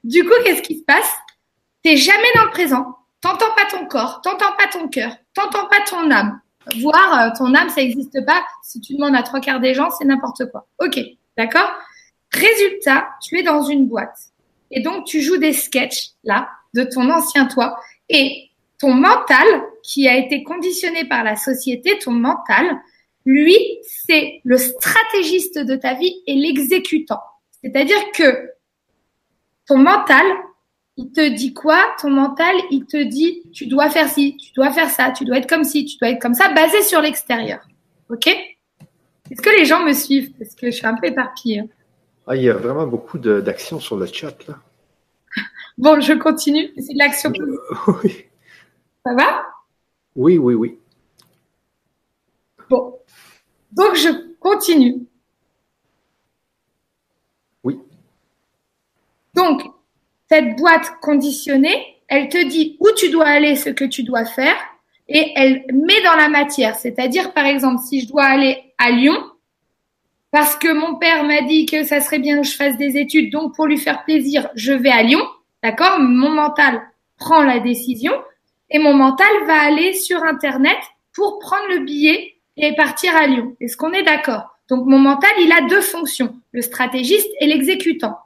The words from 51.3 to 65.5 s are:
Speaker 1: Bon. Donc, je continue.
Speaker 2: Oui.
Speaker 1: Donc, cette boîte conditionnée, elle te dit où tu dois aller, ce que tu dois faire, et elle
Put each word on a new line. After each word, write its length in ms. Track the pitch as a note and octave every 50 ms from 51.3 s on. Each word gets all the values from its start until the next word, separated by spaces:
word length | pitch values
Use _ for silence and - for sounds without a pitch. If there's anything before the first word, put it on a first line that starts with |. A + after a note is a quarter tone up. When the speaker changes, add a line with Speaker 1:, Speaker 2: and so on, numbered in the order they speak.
| _ _ _ _ _ _ _ _ _ _ _ _ _ _ _ _ _ _ _ _ _ _ _ _ _ _ - _
Speaker 1:
Bon. 300 | C4 C4 B3+ - - - _ _ _ _ _ _ _ _ _ _ _ _ _ _
Donc, 240 | G#3+ F4 F#4+ G#4 F4+
je 140 | D#4+ C#4+ E4 C#4 - - - - _
continue. 580 | - F#4 G#4 G#4 - - E4 D4+ B3+ A#3+ C4 B3+ - _ _ _ _ _ _ _ _ _ _ _ _ _ _ _ _ _ _ _ _ _ _ _ _ _ _ _ _ _ _ _ _ _ _ _ _ _ _ _ _ _ _ _ _ _ _ _ _ _ _ _ -
Speaker 2:
Oui. 160 | B2+ - - - _ _ _ _ _ _ _ _ _ _ _ _ _ _ _ _ _ _ _ _ _ _ _ _ _ _ _ _ _ _
Speaker 1:
Donc, 300 | E4 F#4 E4+ C#4+ - - - _ _ _ _ _ _ _ _ _ _ _ _
cette 260 | D#4 D#4 B3 A#3 A3
boîte 440 | B3 D#4 F4 D#4+ D#4+ E4 - - -
conditionnée, 960 | - D4 D4 C#4 B3+ D4 C4 - - D4+ C#4 C4+ C#4 E4 G4 C#5 - - _ _ _
elle 220 | _ C4+ C#4+ C#4 -
te 180 | - F4 F4
dit 300 | C4 C#4 E4 D4+ D#4 - -
où 80 | E4+ G#4+ A4
tu 140 | - F#4 D#4+
dois 160 | C#4+ D#4+ D#4
aller, 300 | D4 D4 D4 D4+ D4 C#4+
ce 140 | C#4+ - C#4+
que 140 | - - C#4
tu 200 | C4 - - A#3+
dois 200 | A#3 B3 A3+ A3+
faire, 320 | A3+ - - C4 D4+ G4 - - - - _ _ _ _ _ _ -
et 240 | D4 D4+ D#4 - -
elle 300 | C#4+ C4+ C4